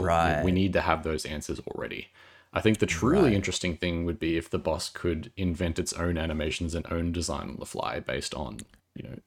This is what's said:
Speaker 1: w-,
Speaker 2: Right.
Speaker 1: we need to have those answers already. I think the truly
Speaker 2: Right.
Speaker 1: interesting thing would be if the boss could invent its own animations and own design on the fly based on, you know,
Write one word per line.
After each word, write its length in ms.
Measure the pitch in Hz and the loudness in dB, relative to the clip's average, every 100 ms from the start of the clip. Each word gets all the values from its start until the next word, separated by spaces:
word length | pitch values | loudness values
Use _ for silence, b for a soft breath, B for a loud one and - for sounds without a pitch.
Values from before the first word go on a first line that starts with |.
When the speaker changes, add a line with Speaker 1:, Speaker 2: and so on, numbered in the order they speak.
Speaker 1:
w-, 40 | 85 | 4
Speaker 2:
Right. 380 | 82 80 73 | 4 4 4
Speaker 1:
we 80 | 87 | 4
need 200 | 90 98 | 4 4
to 80 | 85 | 2
have 200 | 85 78 | 2 2
those 220 | 80 78 | 0 -4
answers 340 | - 76 - 73 - | -4 -6 -6 -8 -8
already. 420 | - - - - b b b b | -8 -8 -10 -14 b b b b
I 80 | 98 | 2
think 180 | 110 107 | 4 4
the 80 | 98 | 2
truly 380 | 82 110 190 151 | 2 4 6 6
Speaker 2:
Right. 40 | |
Speaker 1:
interesting 440 | 101 95 - 90 82 | 6 2 0 -2 0
thing 280 | 87 85 | 0 0
would 140 | 85 82 | -2 0
be 160 | 80 80 | 0 0
if 140 | - | 0
the 80 | 90 | -2
boss 300 | 80 78 - | 0 -2 -4
could 440 | - 87 80 - - | -4 -2 -2 -4 -2
invent 420 | 92 82 87 80 | -2 0 0 -2
its 140 | 87 | -4
own 240 | - 87 82 | -2 0 0
animations 560 | 82 78 78 - 85 | 0 -2 -2 -2 -4
and 100 | 82 - | -4 -2
own 200 | 85 85 | -2 -2
design 360 | 85 80 71 - | -2 -2 -4 -6
on 60 | - | -10
the 80 | - | -10
fly 320 | - - 60 | -6 -4 -4
based 340 | - 65 - | -4 -4 -4
on, 240 | - 73 - - - _ | -6 -8 -10 -16 -20 _
you 80 | - - | -14 -12
know, 100 | - | -14